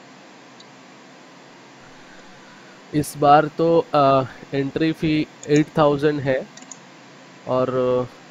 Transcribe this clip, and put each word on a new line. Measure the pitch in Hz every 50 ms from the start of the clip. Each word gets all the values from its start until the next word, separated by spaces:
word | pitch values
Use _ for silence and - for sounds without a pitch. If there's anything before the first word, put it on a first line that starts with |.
| - - - - - - - - - - - - - - - - - - - - - - - - - - - - - - - - - - - - - - - - - - - - - - - - - - - - - - - - - - -
इस | 151 143 - -
बार | 143 147 143 143 156 156
तो, | 147 - - 165 165 165 165 - - -
अ, | 147 139 135 139 135 131 117 - - - - -
entry | 139 139 139 - 151 160 160
fee | 160 - 170 160 156 156 - - - - - 147
एट | 151 151 151 - - 160
थाउजेंड | 151 147 147 139 147 151 147 143
है | 127 139 131 139 196 - - - - - - - - - - - - - - - - - - - - -
और | 127 127 127 127 127 127 127 127 127 127 123 123 - - - -